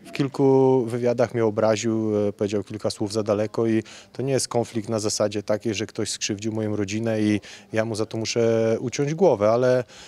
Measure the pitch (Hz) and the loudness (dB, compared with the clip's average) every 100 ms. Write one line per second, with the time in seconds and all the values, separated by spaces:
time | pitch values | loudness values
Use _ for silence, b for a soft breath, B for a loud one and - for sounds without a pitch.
0 | - - 139 - 139 135 131 131 117 120 | -12 -4 -4 2 4 6 6 4 2 -2
1 | 120 120 117 120 113 107 107 110 117 110 | 0 2 0 2 0 2 2 2 0 0
2 | 110 104 104 101 104 104 95 107 110 - | 0 0 0 -2 -2 -2 -6 -6 -6 -4
3 | 107 110 107 104 107 - 113 113 - B | -4 -2 0 0 0 -2 0 0 -2 B
4 | B - 131 131 - 120 117 117 101 113 | B -8 -2 -2 0 -2 -2 -4 -4 -2
5 | 104 - 107 104 98 107 117 98 107 - | -2 0 -2 -2 -2 -2 -2 -4 -6 -6
6 | 107 - - 101 110 110 107 104 101 107 | -6 -6 -6 -6 -4 -4 -4 -4 -4 -4
7 | 113 110 107 104 B B B 110 113 104 | -2 0 2 0 B B B -4 -2 -2
8 | 110 117 110 120 117 113 113 113 123 - | -4 -4 -4 0 2 2 2 0 -2 -4
9 | 143 160 185 117 104 117 127 127 123 B | -4 2 2 4 4 4 4 2 -2 B